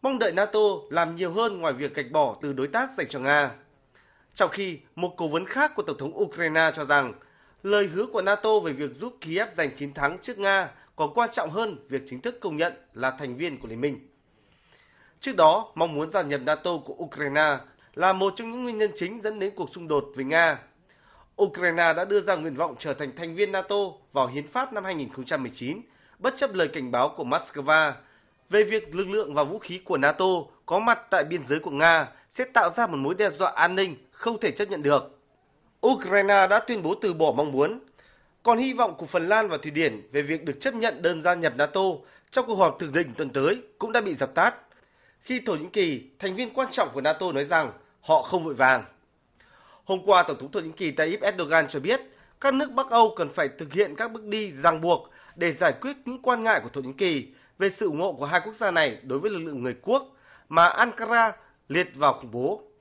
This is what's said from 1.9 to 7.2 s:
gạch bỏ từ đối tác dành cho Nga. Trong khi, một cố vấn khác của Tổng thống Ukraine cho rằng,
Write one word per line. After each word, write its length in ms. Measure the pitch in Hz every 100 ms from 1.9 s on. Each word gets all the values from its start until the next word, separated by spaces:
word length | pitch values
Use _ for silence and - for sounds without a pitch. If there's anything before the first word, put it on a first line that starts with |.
| -
gạch 160 | 127
bỏ 240 | 156 139 104
từ 120 | 147
đối 140 | 135 139
tác 220 | 160 254 -
dành 100 | 170
cho 100 | 143
Nga. 320 | 131 147 139 117 _ _ _ _ _ _ _ -
Trong 140 | 190
khi, 300 | - 196 156 _ -
một 180 | 175 175
cố 100 | 165
vấn 180 | 156 185
khác 260 | 262 294 294
của 80 |
Tổng 140 | 185 147
thống 200 | 139 165
Ukraine 520 | 196 160 165 156 160 156
cho 100 | 143
rằng, 280 | 143 131 107